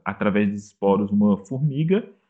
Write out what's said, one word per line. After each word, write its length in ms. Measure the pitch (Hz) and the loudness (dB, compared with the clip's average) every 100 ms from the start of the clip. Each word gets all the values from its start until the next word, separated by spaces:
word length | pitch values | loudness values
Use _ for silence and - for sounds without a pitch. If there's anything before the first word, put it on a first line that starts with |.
| - | -8
através 460 | 98 104 98 104 | -4 0 0 0
dos 160 | 101 98 | -2 -10
esporos, 440 | _ 98 98 101 | _ 2 2 2
uma 240 | 101 104 98 - | 2 2 2 -4
formiga, 600 | 131 151 135 160 190 - - _ | -4 -2 -2 0 -2 -4 -16 _